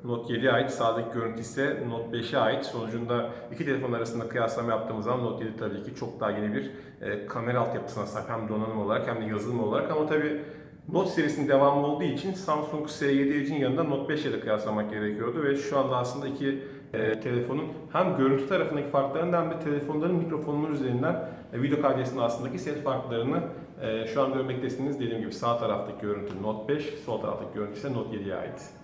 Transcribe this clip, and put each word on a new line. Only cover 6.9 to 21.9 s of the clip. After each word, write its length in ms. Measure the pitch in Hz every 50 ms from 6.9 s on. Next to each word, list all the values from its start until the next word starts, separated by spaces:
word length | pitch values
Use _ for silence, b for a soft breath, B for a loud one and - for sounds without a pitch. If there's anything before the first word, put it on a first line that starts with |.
| B B -
e, 200 | 101 104 104 104
kamera 340 | 101 - 120 113 120 123 123
altyapısına 460 | 117 113 - 113 - - - 107 101
sahip 240 | 104 - 107 - -
hem 180 | 117 113 107 107
donanım 300 | 107 107 110 113 110 107
olarak 300 | 101 98 113 123 - 123
hem 140 | 117 113
de 80 | 110 107
yazılım 300 | 107 104 104 120 120 120
olarak. 300 | 110 104 113 139 - -
Ama 160 | 160 151 151
tabii 340 | 156 156 147 147 151 151 - B B B B B B B B - -
Note 180 | - 170 190 -
serisinin 380 | - 170 151 147 151 151 139 131
devamı 380 | 139 135 139 139 147 143 143
olduğu 180 | 147 151 147 180
için 300 | 151 123 123 - 190 185
Samsung 560 | - - - 151 151 151 - - 151 151 147
S 160 | - - 147
yedi 280 | 139 139 139 139 139 147
Edge'in 260 | 147 139 139 156 147
yanında 240 | 135 123 131 156 165
Note 240 | 151 139 139 139 -
beş 160 | 151 151 -
ile 160 | 135 113 104
kıyaslamak 500 | - - 107 107 107 110 107 107 104 107
gerekiyordu 520 | 107 107 107 104 104 107 113 123 123 165
ve 140 | 147 139 139
şu 220 | 139 139 - 143 139
anda 180 | 131 127 127
aslında 320 | 123 120 - - 143 139 131
iki, 300 | - - 143 135 135 - B B B B B B -
e, 260 | 110 107 110 110 110
telefonun 440 | - 127 120 120 120 - 131 147 160 - - - - -
hem 240 | - 160 185 185 -
görüntü 320 | 131 135 131 135 135 - -
tarafındaki 400 | 190 175 151 - 151 143 143 -
farklarını 480 | - 139 135 139 139 160 170 175 175
hem 140 | 170 160 165
de 140 | 165 - -
telefonların 520 | 151 147 143 143 - 151 151 160 180 180
mikrofonları 560 | 170 165 165 160 139 - 139 147 147 151 151
üzerinden, 560 | 147 135 131 127 120 120 139 165 175 - B B B B B B
e, 100 | - 120
video 200 | 135 143 143 143
kaydı 180 | 143 135